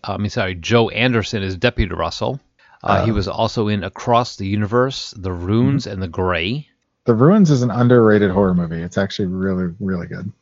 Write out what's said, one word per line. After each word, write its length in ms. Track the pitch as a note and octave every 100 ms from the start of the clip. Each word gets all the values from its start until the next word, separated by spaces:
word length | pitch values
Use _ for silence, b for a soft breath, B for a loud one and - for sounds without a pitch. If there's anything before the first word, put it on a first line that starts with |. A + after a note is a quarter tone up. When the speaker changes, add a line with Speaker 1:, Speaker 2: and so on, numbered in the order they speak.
Speaker 1:
uh, 120 | -
I 20 | F#2+
mean, 140 | G#2
sorry, 240 | - F#2+
Joe 340 | F#2 E2 A#2 A2+
Anderson 540 | - B2+ A#2 G2 A2
is 140 | G2 F#2
Deputy 380 | B2 - G2+
Russell. 460 | E2+ D#2+ - A2 C3+ _ _ b b
Uh, 220 | - G2
he 60 | G#2
Speaker 2:
Uh, 40 |
Speaker 1:
was 140 | G#2 F#2+
also 400 | D#2+ A2 - G#2
in 160 | G#2
Across 520 | F#2 - - A#2+ B2 -
the 100 | G2
Universe, 640 | G#2 G#2 A#2+ C3 C3 - G#2+
The 140 | F#2
Runes, 520 | F2 F2+ A2 C3 C#3
Speaker 2:
Mm-hmm. 80 | A#2+
Speaker 1:
and 100 | G2
The 60 | F#2
Gray. 600 | E2 F#2 E2+ F2 C#3 - _ _ _
Speaker 2:
The 80 | -
Ruins 360 | A2+ C#3+ G#3+ F3
is 100 | C3+
an 100 | B2
underrated 600 | A#2+ B2 B2 A2 G#2+ G2+
horror 240 | F#2 G2
movie. 260 | F2+ E2+ E2
It's 160 | E2+ F#2+
actually 320 | F#2+ - F#2+
really, 460 | F#2 F#2+ F#2 F2+ F#2
really 280 | G2 F#2 E2
good. 260 | F2+ F#2+ -